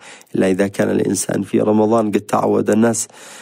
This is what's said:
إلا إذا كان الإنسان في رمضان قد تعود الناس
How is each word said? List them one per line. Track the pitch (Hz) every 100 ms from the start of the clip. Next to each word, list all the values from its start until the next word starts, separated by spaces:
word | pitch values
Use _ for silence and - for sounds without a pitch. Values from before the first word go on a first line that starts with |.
| - - -
إلا | - 95
إذا | 95 101
كان | - 101
الإنسان | 98 107 101 - -
في | 98 113
رمضان | 107 107 107 113 107
قد | 104
تعود | - 107 104 104 101
الناس | 107 117 107 - - - -